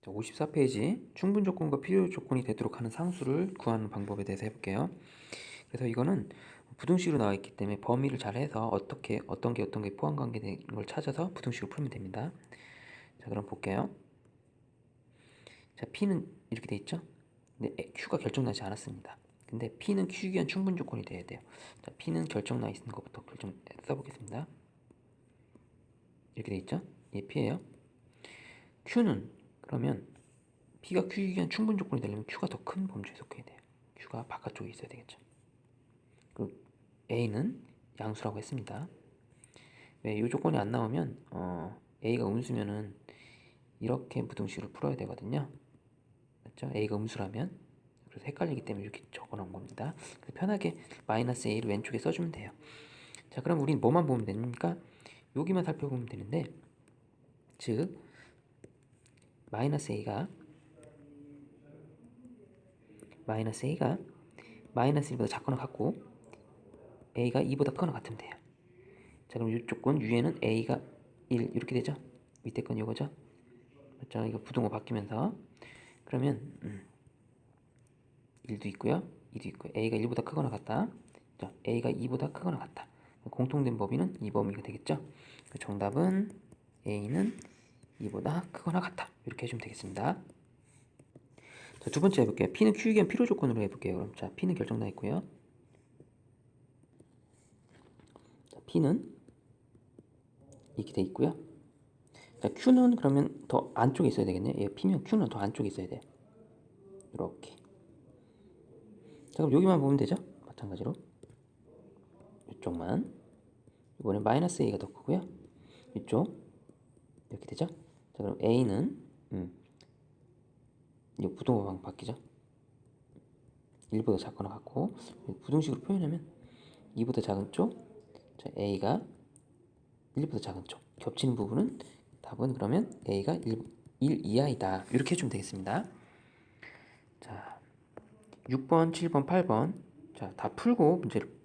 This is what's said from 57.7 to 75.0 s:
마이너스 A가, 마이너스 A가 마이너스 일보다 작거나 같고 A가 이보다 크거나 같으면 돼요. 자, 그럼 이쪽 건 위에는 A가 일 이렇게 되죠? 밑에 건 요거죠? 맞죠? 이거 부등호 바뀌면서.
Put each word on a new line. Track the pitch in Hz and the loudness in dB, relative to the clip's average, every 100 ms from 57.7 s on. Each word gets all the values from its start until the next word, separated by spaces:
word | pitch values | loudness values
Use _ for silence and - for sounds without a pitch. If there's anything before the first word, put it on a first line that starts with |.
| 110 180 - - - - - _ _ - _ _ _ _ _ _ _ - | 0 0 -4 -18 -20 -20 -20 _ _ -20 _ _ _ _ _ _ _ -8
마이너스 | 107 135 147 - | 0 2 2 0
A가, | 110 110 104 180 - - - - - - - 143 143 143 143 143 - 147 151 151 - 233 - - 214 202 - - - - - - - - | -4 -2 -2 -4 -8 -20 -20 -20 -20 -20 -20 -20 -20 -20 -20 -20 -20 -20 -20 -20 -20 -20 -20 -20 -20 -20 -20 -20 -20 -20 -20 -20 -16 -4
마이너스 | 110 110 110 131 | -2 -2 -2 -4
A가 | 156 - 185 - - - - - - - | 2 2 2 -4 -18 -20 -20 -20 -20 -4
마이너스 | - 127 147 139 | 4 6 6 2
일보다 | 127 110 | 0 -2
작거나 | - - 131 | -2 -2 -2
같고 | - - 107 - - - - - - - - - - - - - | -2 -2 -2 -2 -8 -20 -20 -20 -20 -20 -20 -20 -20 -20 -10 0
A가 | 120 123 | 2 2
이보다 | 143 139 139 | 2 2 2
크거나 | - 175 | 2 0
같으면 | 123 - 110 | -2 -8 -12
돼요. | - - - - - - - - - - - | -12 -16 -20 -20 -20 -20 -20 -20 -20 -20 -8
자, | 120 | -2
그럼 | 113 | 0
이쪽 | 113 117 - | 0 -2 0
건 | 131 151 | 2 2
위에는 | 107 120 143 170 | 4 4 4 2
A가 | - 110 113 131 - - - - - | 2 2 2 -2 -2 -20 -20 -20 -2
일 | 123 117 | 0 0
이렇게 | - - 127 | -2 -2 -2
되죠? | 120 147 - - - _ | -2 -6 -8 -20 -20 _
밑에 | - 120 | -8 -6
건 | - 113 | -4 -2
요거죠? | 110 110 147 - - - - - - - - - | -2 -2 -4 -6 -20 -20 -20 -20 -20 -20 -20 -18
맞죠? | - 113 113 | -8 -4 -2
이거 | 110 | -4
부등호 | - 127 113 | -4 0 0
바뀌면서. | 110 - 113 | -2 -4 -4